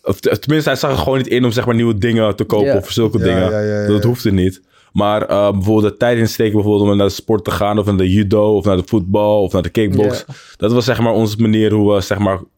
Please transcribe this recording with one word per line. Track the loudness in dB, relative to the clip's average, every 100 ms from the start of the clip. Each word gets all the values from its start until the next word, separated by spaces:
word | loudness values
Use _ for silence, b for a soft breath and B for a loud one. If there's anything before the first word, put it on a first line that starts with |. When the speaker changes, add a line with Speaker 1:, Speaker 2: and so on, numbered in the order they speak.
Speaker 1:
Of | -6 -4
t-, | -4 -4
tenminste, | -2 -2 -2
hij | -2
zag | -2
er | -2
gewoon | -2 -2
niet | -2
in | 0 0
om, |
zeg | 0 -2
maar, | 0
nieuwe | 0 0
dingen | 0 0 0 -2
te |
kopen | -2 0 2
Speaker 2:
Ja. | 0
Speaker 1:
of | -2
zulke | -2 0 0
Speaker 3:
Ja, |
Speaker 1:
dingen. | 0 0 0
Speaker 3:
ja, | -2
ja, | -2 -2
ja, | 0
Speaker 1:
Dat | 0
Speaker 3:
ja. | 0
Speaker 1:
hoefde | -2 0
niet. | 2 0 -4 b b b
Maar, | -2 0 0
eh, | 0 0 2
bijvoorbeeld | 0 0 2 2
de | 0
tijd | 0 0
insteken, | -2 0 0
bijvoorbeeld | 2 2 2 2
om | 2
naar | 0
de |
sport | -2 -2 -2
te | -2
gaan | -2 -2 0
of | 0
naar | 0
de | 2
judo | 2 2 2 2 2
of | 2
naar | 0
de | 0
voetbal | -2 0 0 2 2
of | 0
naar | -2
de | -2
kickbox. | -2 0 0 0 -2 -10
Speaker 2:
Ja. | -20 B -6
Speaker 1:
Dat | 0
was, | 0 0
zeg | 0
maar, | 0
onze | 0 -2 0
manier | 0 2 2
hoe | 2 2 2
we, |
zeg | 0 -2
maar | -2 -2 -8